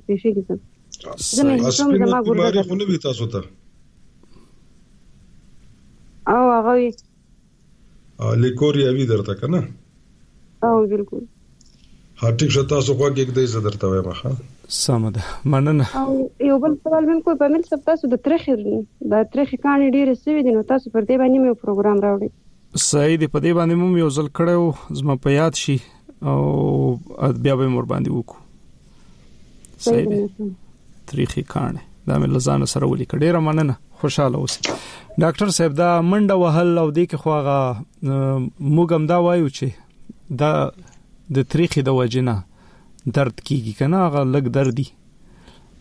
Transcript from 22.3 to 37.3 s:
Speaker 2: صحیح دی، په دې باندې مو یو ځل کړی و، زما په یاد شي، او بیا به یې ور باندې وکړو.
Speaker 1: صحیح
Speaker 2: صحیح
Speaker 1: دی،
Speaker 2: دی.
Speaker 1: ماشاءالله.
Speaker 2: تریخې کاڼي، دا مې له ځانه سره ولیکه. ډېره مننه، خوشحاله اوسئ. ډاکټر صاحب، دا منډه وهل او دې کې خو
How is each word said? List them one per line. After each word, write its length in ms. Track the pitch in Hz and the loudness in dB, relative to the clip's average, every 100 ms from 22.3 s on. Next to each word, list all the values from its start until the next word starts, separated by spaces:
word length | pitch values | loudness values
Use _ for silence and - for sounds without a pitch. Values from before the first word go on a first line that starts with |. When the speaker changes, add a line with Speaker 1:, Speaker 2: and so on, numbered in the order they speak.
| - - - - - | -10 -20 -20 -10 -4
Speaker 2:
صحیح 420 | - 147 151 165 | 0 2 2 2
دی، 60 | 147 | 0
په 120 | 147 | 0
دې 120 | 156 170 | 0 2
باندې 180 | 165 170 | 2 2
مو 180 | 180 175 | 2 2
یو 120 | 160 139 | 2 0
ځل 100 | 147 - | -4 0
کړی 180 | 170 175 | 2 2
و، 380 | 170 156 - 143 | 2 -2 -8 -4
زما 160 | 143 135 | -2 0
په 140 | 139 139 | 2 2
یاد 140 | 160 151 | 2 0
شي، 140 | - 135 - - - - 143 | -2 -2 -4 -18 -20 -8 -2
او 100 | 139 143 143 147 139 135 120 - - 135 120 | 0 0 0 0 2 0 -2 -8 -2 -2 0
بیا 120 | 135 135 | 0 2
به 80 | 131 | 2
یې 60 | 123 | 0
ور 100 | 117 | -2
باندې 160 | 92 - | -2 -2
وکړو. 280 | - - - - - - - - - - - - - - - - - | -4 -6 -16 -20 -20 -20 -20 -20 -20 -20 -20 -20 -20 -20 -20 -20 -6
Speaker 1:
صحیح 160 | 240 233 | 0 0
Speaker 2:
صحیح 100 | 208 | 0
Speaker 1:
دی، 100 | 208 | -2
Speaker 2:
دی. 60 | |
Speaker 1:
ماشاءالله. 340 | 202 - 208 185 - - - - - | -4 -6 -10 -10 -20 -20 -20 -20 -10
Speaker 2:
تریخې 300 | 139 135 - 139 | -4 -4 -4 -6
کاڼي، 300 | 147 143 - - - - | -6 -4 -4 -6 -10 -4
دا 80 | 143 | -2
مې 80 | 135 135 | 0 0
له 40 | 127 | 0
ځانه 180 | 139 131 | 0 0
سره 120 | 139 135 | -2 -2
ولیکه. 300 | 135 127 143 | -2 -4 0
ډېره 220 | 156 175 156 | 2 2 0
مننه، 280 | 156 151 - - - | 0 0 -4 -10 -6
خوشحاله 360 | 147 143 135 139 | -4 0 0 -2
اوسئ. 240 | 131 - - - - - - - | -4 -6 -8 -8 -14 -20 -8 0
ډاکټر 260 | 165 165 208 170 | 0 0 -2 0
صاحب، 180 | 165 143 | 0 2
دا 80 | 175 170 170 | 2 2 2
منډه 240 | 202 202 190 | 2 2 4
وهل 340 | 175 156 175 170 | 4 4 2 2
او 100 | 160 | 2
دې 140 | 151 175 | 0 0
کې 80 | 156 | -2
خو 80 | 160 | -2